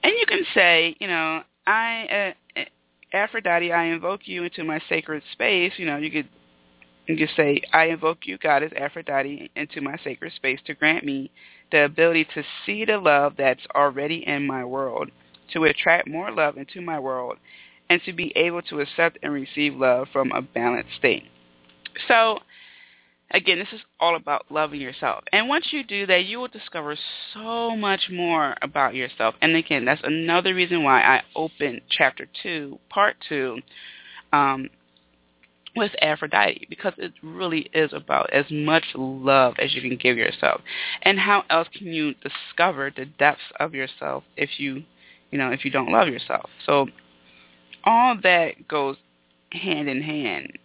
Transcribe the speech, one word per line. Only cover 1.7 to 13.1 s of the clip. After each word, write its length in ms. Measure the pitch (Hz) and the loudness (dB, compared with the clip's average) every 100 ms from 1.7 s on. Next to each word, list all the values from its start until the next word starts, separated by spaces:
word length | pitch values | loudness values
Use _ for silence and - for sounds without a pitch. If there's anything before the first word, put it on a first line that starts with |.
| 214 226 226 226 202 196 - _ - | 0 0 -6 -4 -4 -4 -6 _ -10
uh, 60 | - _ _ _ _ | -10 _ _ _ _
Aphrodite, 580 | 185 214 226 196 170 170 | -2 -2 -2 0 0 2
I 140 | 170 170 | 0 0
invoke 420 | 165 165 196 - | -2 -4 -6 -8
you 160 | 185 | -8
into 200 | 175 - | -8 -6
my 180 | 160 156 - | -6 -6 -2
sacred 340 | 165 156 151 - | -4 -4 -10 -10
space." 420 | - - 196 175 180 | -2 0 2 0 -2
You 80 | 175 | -6
know, 120 | 147 | -4
you 140 | 156 | -4
could, 160 | 151 127 _ _ _ _ _ _ _ - | -4 -8 _ _ _ _ _ _ _ -6
you 100 | 156 | -2
could 180 | 156 - | -2 2
say, 260 | 151 143 - | 2 2 2
"I 140 | 156 160 | 4 4
invoke 400 | 165 156 170 - | 2 -2 -2 -8
you, 120 | - | -6
goddess 360 | 160 143 156 - | 2 2 0 -6
Aphrodite, 760 | 143 170 160 139 135 143 - - | -8 -8 -4 -2 -2 -6 -12 -10
into 240 | 147 - | -10 -8
my 180 | 139 143 | -8 -8
sacred 300 | - 127 - | -10 -10 -12
space 260 | - 135 135 - | -6 -4 -4 -6
to 80 | |
grant 320 | 151 151 160 143 | -2 0 0 -2
me 260 | 139 135 _ - - _ | -6 -8 _ -20 -20 _
the 140 | 156 147 | 2 2
ability 400 | 151 165 165 156 | 4 2 4 0
to 100 | - 147 - - | -6 -10 -12 -8
see 180 | 202 | -6
the 140 | 214 214 | -2 0
love 380 | 175 | 4